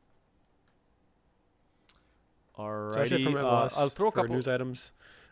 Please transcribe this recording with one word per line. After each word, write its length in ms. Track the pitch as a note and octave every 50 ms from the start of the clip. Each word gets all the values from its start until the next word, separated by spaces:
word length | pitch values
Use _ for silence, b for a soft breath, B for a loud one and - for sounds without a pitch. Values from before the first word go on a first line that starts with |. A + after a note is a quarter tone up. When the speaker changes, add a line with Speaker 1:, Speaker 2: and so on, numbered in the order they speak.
| _ _ _ _ _ _ _ _ _ _ _ _ _ _ _ _ _ _ _ _ _ _ _ _ _ _ _ _ _ _ _ _ _ _ _ _ _ _ b b b b b b b _ _ _ _ _ - -
Speaker 1:
Alrighty. 340 | G#2+ G#2+ G#2+ G#2+ G#2 G#2+ G#2+
Speaker 2:
So 60 | A2
that's 140 | A2+ A#2+ B2+
it 100 | C3+ C3
from 120 | C3+ C#3+
Speaker 1:
Uh, 20 | C#3
Speaker 2:
M 40 | C#3
L 200 | B2+ A#2+ A#2+ A#2
S 140 | C3 - C#3+
Speaker 1:
I'll 100 | C#3+ C#3
throw 200 | - - G3+ A3
a 20 |
Speaker 2:
for 120 | G#3+ G#3+ F3+
Speaker 1:
couple 120 | A#2 B2
Speaker 2:
news 140 | B2+ B2 C3
items. 440 | B2+ B2 B2+ B2+ B2 - - - - B B B B B B B